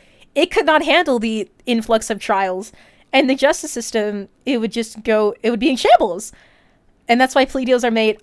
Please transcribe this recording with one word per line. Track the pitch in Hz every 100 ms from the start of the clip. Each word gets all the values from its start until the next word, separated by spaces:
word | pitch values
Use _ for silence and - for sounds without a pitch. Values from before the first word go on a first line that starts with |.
| _ _ _ 277
It | 339
could | 415 320
not | 311
handle | 320 311 339 240
the | 226 220 190 _ -
influx | 226 220 226 -
of | 208
trials. | - 196 190 185 208 - _ _ _
And | 262 262
the | 262
justice | 277 - -
system, | 240 - 226 208 208 190 _ 247
it | 240
would | 220
just | 233 220 -
go, | 233 214 208 -
it | 220
would | 233
be | 285
in | 254
shambles. | 440 719 - 185 - - _ _ _ _ _ _ -
And | 240
that's | 262 269
why | 262
plea | 262 254
deals | 247
are | 240
made | 226 214 214